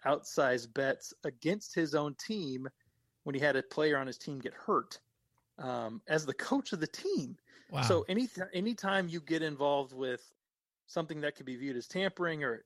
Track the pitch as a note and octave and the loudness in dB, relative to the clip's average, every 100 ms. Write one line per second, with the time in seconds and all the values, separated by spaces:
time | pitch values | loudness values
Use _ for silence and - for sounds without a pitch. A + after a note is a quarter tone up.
0 | C#3 D3 - - C3+ B2 A#2 A#2 C3+ - | 0 0 0 2 4 4 0 0 2 0
1 | - - D3+ B2 D#3 G#3 - - D#3+ D3+ | -6 -10 -8 -4 0 0 -2 0 2 2
2 | D3 C#3 - G#3+ D3+ B2+ C3+ - _ _ | 0 -4 -6 -4 -4 -4 -8 -12 _ _
3 | _ _ - C#3 D3 C3 - - D#3 C#3+ | _ _ -4 2 4 4 2 2 4 4
4 | C3+ A#2+ - C#3 B2 - - E3+ - - | 0 -6 -8 -6 -6 -6 2 2 2 -6
5 | _ _ _ _ _ - C3+ B2 A2+ A2 | _ _ _ _ _ -10 -6 -4 -4 -8
6 | - D#3 D3+ - - C#4 - F#3 D#3 - | 0 2 2 -4 -2 -2 0 -2 -4 -4
7 | F#4+ F#4 C3+ - _ - - C#3 B2 F3 | -2 -2 -2 -8 _ -20 -8 0 4 4
8 | - G3 B3+ - F#3+ F3+ G#3 A#3 G3 G3 | 4 0 0 -4 -6 -2 -2 -2 0 2
9 | F3 E3+ D3 D#3+ D#3+ C#3 C#3+ C#3+ C3+ B2+ | 2 -2 -2 0 0 2 2 2 0 -4
10 | C3 B2 - _ _ _ _ _ - - | -4 -4 -8 _ _ _ _ _ -8 -4
11 | E3 D#3 D3 - C3 B2 C#3 B2 - F#3 | -4 -4 -4 -4 -8 -6 -4 -4 -4 -2
12 | F#3+ F3+ E3+ D#3 C#3 A2+ | 0 0 -2 0 -2 -4